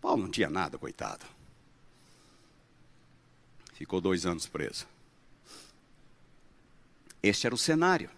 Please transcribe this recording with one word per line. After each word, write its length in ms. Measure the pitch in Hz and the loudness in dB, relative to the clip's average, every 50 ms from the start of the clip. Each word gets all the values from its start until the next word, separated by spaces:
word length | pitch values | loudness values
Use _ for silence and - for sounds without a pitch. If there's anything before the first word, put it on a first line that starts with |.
Paulo 220 | - - 349 127 | 2 2 2 2
não 80 | 95 87 | 2 0
tinha 180 | - 113 101 71 | 0 0 0 2
nada, 300 | 78 92 87 73 - - | 2 0 -2 -2 -4 -8
coitado. 480 | - 60 - - - 53 - - - - - - - - - - - _ - _ - - _ _ - - - - - - _ - _ _ _ _ _ _ _ _ - - - - _ _ - - _ _ - _ _ _ - - - - - | -10 -10 -10 -8 -8 -8 -8 -10 -14 -20 -20 -20 -20 -20 -20 -20 -20 _ -20 _ -20 -20 _ _ -20 -20 -20 -20 -20 -20 _ -20 _ _ _ _ _ _ _ _ -20 -20 -20 -20 _ _ -20 -20 _ _ -20 _ _ _ -20 -20 -20 -20 -14
Ficou 260 | - 85 - - 92 | -14 -10 -4 -2 0
dois 240 | 85 98 92 87 80 | 2 2 2 2 2
anos 220 | 92 87 80 - | -2 -2 -2 -6
preso. 400 | - - 80 76 - - - - - - - - _ _ - _ - - _ - - - - - - - - _ _ - - - - - _ - _ - - - - - - _ _ - - - _ - _ - - - - | -8 -6 -6 -6 -6 -6 -10 -12 -14 -20 -20 -20 _ _ -20 _ -20 -20 _ -20 -20 -20 -20 -20 -20 -20 -20 _ _ -20 -20 -20 -20 -20 _ -20 _ -20 -20 -20 -20 -20 -20 _ _ -20 -20 -20 _ -20 _ -20 -20 -10 2
Este 240 | - 101 101 - - | 2 4 4 4 0
era 80 | 120 123 | 0 0
o 40 | 120 | 0
cenário. 500 | - - 160 160 170 180 185 165 - - - | 2 2 4 4 6 4 4 2 0 -6 -14